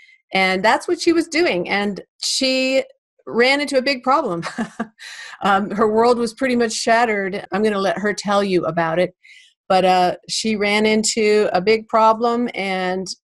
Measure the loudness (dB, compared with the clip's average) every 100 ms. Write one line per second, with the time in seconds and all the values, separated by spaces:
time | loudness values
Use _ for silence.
0 | _ _ _ 0 0 2 2 0 0 -2
1 | 2 0 0 0 0 0 -2 -2 -2 -6
2 | -12 _ -6 -2 0 0 0 0 -2 _
3 | _ _ -6 0 2 2 0 -2 0 -2
4 | 0 0 0 -4 -6 -8 -8 -10 -14 _
5 | -20 -18 -18 -4 0 0 0 0 2 4
6 | 4 2 -2 -4 -2 0 0 -2 2 2
7 | 2 0 -4 -6 -6 -2 0 0 -2 -2
8 | -4 -4 -2 0 2 0 0 -2 -2 0
9 | -2 -4 _ -20 -20 _ 0 2 4 4
10 | 2 -2 -8 -6 -4 -2 0 2 2 2
11 | 0 0 2 2 2 0 2 0 0 4
12 | 4 4 0 0 -4 -4 -4 -2 -2 -4
13 | -6 -12 _